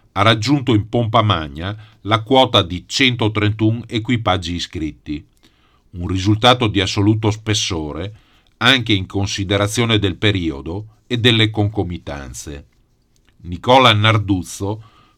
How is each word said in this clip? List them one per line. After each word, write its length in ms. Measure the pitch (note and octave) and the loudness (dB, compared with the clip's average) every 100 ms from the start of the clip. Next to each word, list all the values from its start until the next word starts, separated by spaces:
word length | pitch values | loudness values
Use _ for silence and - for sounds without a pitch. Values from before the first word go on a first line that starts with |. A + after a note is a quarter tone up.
| _ F#2+ | _ 0
ha 60 | |
raggiunto 520 | G#2+ A#2 A2+ D3 B2+ | 2 2 0 0 2
in 140 | G#2+ G#2 | 0 2
pompa 340 | A#2+ A2+ A#2 | -2 2 2
magna 540 | G#2+ F2 D#2 C#2+ F2+ G#2+ - _ | 2 0 -2 -8 -10 -10 -16 _
la 180 | G2 A2 | -4 -4
quota 400 | A2 C3 B2+ A2 | 4 4 6 2
di 220 | F2 F2+ - | 0 -6 -8
centotrentuno 960 | - C3 A#2+ G#2+ G#2+ G#2 G#2+ A2 A2+ - | 0 0 0 -2 0 -2 0 0 0 -6
equipaggi 680 | A#2+ A2 B2 G#2+ F#2 E2+ | -6 -2 -2 0 -2 -4
iscritti. 680 | F2 - E2+ D#2 D2 - D2 - _ _ _ _ _ _ | -8 -8 -8 -8 -10 -12 -12 -12 _ _ _ _ _ _
Un 180 | F2+ F2 | -10 -4
risultato 580 | F#2 F#2+ G#2+ B2 B2+ A2+ | -2 0 2 4 4 2
di 140 | F#2+ | 0
assoluto 500 | F#2 - G2+ A2 A2 | -2 2 2 2 0
spessore, 840 | G2 - G#2 - F2 D2+ C#2+ F#2+ G#2+ _ _ _ _ | -2 -4 -4 -2 -4 -6 -8 -10 -14 _ _ _ _
anche 360 | A#2 C3 A#2 | 2 2 2
in 140 | G2 F#2 | -2 0
considerazione 960 | G2+ G2 - F#2+ G2+ G2+ A2+ A#2 A2 | -4 -4 -4 -2 0 0 0 2 2
del 160 | F#2+ E2+ | 0 0
periodo 720 | G#2+ F#2+ E2 C#2 D2 F#2+ A2 _ _ | 0 0 -4 -6 -10 -10 -12 _ _
e 120 | B2 | 2
delle 320 | A2+ A2+ A2 | 2 4 2
concomitanze. 1160 | G#2+ G2+ G#2 F2 E2+ - C#2+ C2+ A#1+ - C#2+ D2 _ _ _ _ _ _ _ | 0 -2 -2 -6 -6 -10 -12 -12 -14 -14 -14 -18 _ _ _ _ _ _ _
Nicola 500 | E2+ F2 - C3 B2 | -12 -6 4 6 6
Narduzzo, 920 | G#2 A2 A2 G2 F#2 E2 - G2 A2 - _ _ | 4 4 2 0 -2 -2 -8 -6 -8 -12 _ _